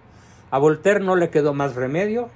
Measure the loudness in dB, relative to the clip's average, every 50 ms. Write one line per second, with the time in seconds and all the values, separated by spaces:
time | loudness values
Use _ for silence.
0 | _ -20 -20 -20 -20 -20 -20 -20 -10 -6 0 2 2 2 2 2 2 2 2 2
1 | 2 0 2 2 0 0 0 0 0 0 0 -2 -4 -4 -4 -4 -6 -4 -2 -4
2 | -4 -2 -4 -6 -6 -8 -12